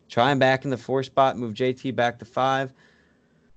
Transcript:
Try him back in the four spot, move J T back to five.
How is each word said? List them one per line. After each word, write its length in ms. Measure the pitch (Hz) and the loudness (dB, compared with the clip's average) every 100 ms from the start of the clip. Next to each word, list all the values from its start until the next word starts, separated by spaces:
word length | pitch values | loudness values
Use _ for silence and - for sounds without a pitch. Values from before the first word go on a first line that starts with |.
| _ | _
Try 220 | - 123 | 0 2
him 80 | 143 | 4
back 240 | 131 131 | 2 2
in 80 | 143 | -2
the 60 | 123 | -8
four 260 | - 131 | -4 -4
spot, 340 | 131 - 135 - | -2 2 2 0
move 160 | 120 | -6
J 200 | 104 127 | -4 -4
T 180 | 131 131 | -4 -6
back 260 | 123 120 120 | -2 -2 -4
to 60 | 113 | -8
five. 460 | - 131 135 135 - _ _ _ _ _ _ _ | -4 -2 -2 -4 -12 _ _ _ _ _ _ _